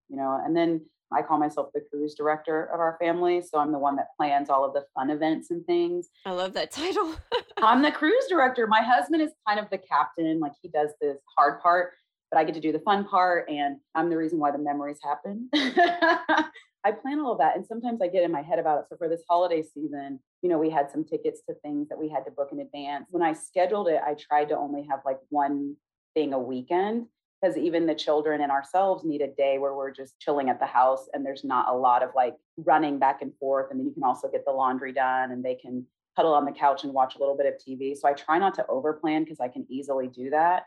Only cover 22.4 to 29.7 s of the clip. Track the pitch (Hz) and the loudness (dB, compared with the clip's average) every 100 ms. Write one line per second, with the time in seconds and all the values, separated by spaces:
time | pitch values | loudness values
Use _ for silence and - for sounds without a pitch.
22.4 | 139 139 135 143 143 143 123 175 165 160 | -6 -8 -12 -10 -10 -10 -6 -2 0 -2
23.4 | - 180 185 208 185 151 151 147 - 147 | -4 0 0 0 0 0 0 -4 0 0
24.4 | 151 151 143 143 143 139 139 135 - 147 | 2 -2 -4 -6 -6 -6 -4 -6 -4 -2
25.4 | 139 143 143 143 _ _ _ 160 143 135 | 0 -2 -6 -10 _ _ _ -2 0 -2
26.4 | 123 127 127 175 202 233 233 _ _ _ | -4 -6 -2 0 0 -2 -6 _ _ _
27.4 | 185 156 160 165 165 151 - 151 151 151 | -2 0 0 0 0 0 0 0 2 0
28.4 | 143 139 139 180 196 185 160 147 139 - | 0 -2 0 0 2 0 -2 -2 -2 0
29.4 | 139 135 139 | 2 2 0